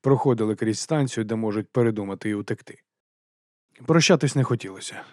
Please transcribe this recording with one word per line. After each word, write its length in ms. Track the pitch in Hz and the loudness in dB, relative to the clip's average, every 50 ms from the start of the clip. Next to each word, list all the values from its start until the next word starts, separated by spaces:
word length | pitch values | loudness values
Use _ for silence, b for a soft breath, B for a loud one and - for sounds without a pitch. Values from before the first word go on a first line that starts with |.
проходили 540 | B 135 139 120 - 143 123 117 113 107 107 | B 2 2 4 4 2 2 2 2 -2 -2
крізь 240 | - - 110 110 - | -2 -2 -2 -2 -2
станцію, 440 | - - 160 151 139 127 - - 113 | -2 -2 0 0 0 -2 -2 -4 -4
де 120 | 107 113 | -4 -4
можуть 340 | 110 110 110 104 110 104 - | -4 -2 -2 -4 -4 -6 -4
передумати 600 | - 127 120 117 107 107 101 98 98 92 - 110 | 0 2 2 2 2 -2 -4 -6 -8 -6 -4 -4
і 40 | 107 | -4
утекти. 480 | 101 104 - 110 - - - - - _ _ _ _ _ _ _ _ _ _ _ _ _ _ _ _ _ _ _ - - | -4 -4 -6 -8 -10 -10 -18 -20 -20 _ _ _ _ _ _ _ _ _ _ _ _ _ _ _ _ _ _ _ -8 0
Прощатись 500 | - 160 165 156 - 190 147 - 139 - | 2 4 4 6 6 4 4 4 2 0
не 80 | 143 131 | 0 0
хотілося. 580 | - 123 113 - 95 95 95 - - - - - - | 0 0 -4 -4 -8 -14 -14 -14 -14 -14 -16 -18 -18